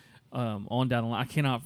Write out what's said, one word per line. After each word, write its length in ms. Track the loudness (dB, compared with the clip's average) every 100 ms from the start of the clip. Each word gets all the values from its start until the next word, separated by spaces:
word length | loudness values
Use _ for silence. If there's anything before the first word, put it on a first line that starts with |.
| -20 -20 -10
um, 340 | -4 -2 -4 -2
on 180 | 0 2
down 160 | 2
the 60 | 0
line. 120 | -2
I 40 | -2
cannot, 360 | 0 2 0